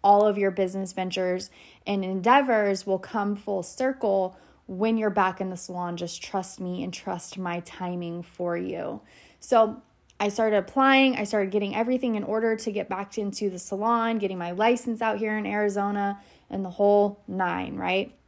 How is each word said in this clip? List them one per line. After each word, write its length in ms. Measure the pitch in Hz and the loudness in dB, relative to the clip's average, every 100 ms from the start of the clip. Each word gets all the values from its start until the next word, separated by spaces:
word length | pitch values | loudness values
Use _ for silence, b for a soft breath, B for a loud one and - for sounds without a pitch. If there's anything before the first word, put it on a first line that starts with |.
All 240 | 196 202 208 | 8 8 6
of 100 | 202 | 4
your 140 | 196 | 0
business 420 | 185 190 190 190 | 2 -2 -2 -6
ventures 560 | - 185 185 180 180 185 B B B - | -4 -4 -2 -2 -2 -6 B B B -4
and 180 | 202 | -2
endeavors 800 | 185 190 196 269 262 220 202 196 196 | -2 0 4 4 6 2 2 0 0
will 120 | 190 | -2
come 380 | - 226 202 202 | -2 -4 -2 -4
full 260 | - 196 | -4 -4
circle 760 | 175 - 262 262 196 196 185 185 b b - | -4 -2 -2 0 0 2 0 -6 b b -12
when 300 | 185 220 226 | -2 0 2
you're 120 | 214 | 0
back 300 | 208 190 185 | 2 0 0
in 100 | 190 | -6
the 60 | 180 | -6
salon. 400 | - 180 175 175 | -8 -6 -6 -6
Just 240 | 175 - | -8 -10
trust 400 | - 196 185 - | -6 -6 -6 -8
me 220 | 185 180 | -8 -6
and 100 | 175 | -8
trust 460 | 170 - 180 - - | -8 -8 -8 -8 -8
my 220 | 180 175 | -6 -6
timing 640 | 175 - 180 180 170 170 | -10 -10 -8 -6 -8 -10
for 340 | 170 - 175 170 | -12 -6 -4 -4
you." 440 | 185 175 - 202 b b b b | -6 -6 -8 -10 b b b b
So 420 | - 233 214 220 _ _ _ _ | 2 4 4 0 _ _ _ _
I 60 | 202 | -4
started 280 | 202 220 208 | 0 2 2
applying. 600 | 202 - 269 269 269 247 | 0 2 6 6 6 2
I 80 | |
started 260 | 202 214 196 | -2 0 0
getting 240 | 202 196 | 0 0
everything 400 | 208 233 254 254 | -2 0 0 0
in 80 | 214 | -2
order 320 | - 220 226 | -2 0 0
to 160 | 220 226 | -2 -2
get 180 | 202 - | -4 -4
back 300 | 190 196 - | -6 -6 -6
into 320 | 202 190 202 | -6 -2 -4
the 80 | 185 | -4
salon, 600 | - 196 220 233 226 226 | -4 -2 0 2 0 0
getting 200 | 196 185 | -2 -4
my 140 | 175 | -6
license 500 | 180 226 240 240 220 | 2 2 2 0 -2
out 160 | 226 214 | -2 -2
here 180 | 220 214 | -2 -2
in 100 | 202 | -2
Arizona, 760 | 208 208 196 202 202 202 202 B B B | 0 0 0 -2 -2 -2 -4 B B B
and 160 | 196 | -6
the 60 | 185 | -6
whole 500 | 180 202 208 202 202 - | 2 6 6 4 0 -8
nine, 480 | 185 180 180 - | -2 -2 -2 -4
right? 400 | 190 185 185 - _ | -4 0 0 -2 _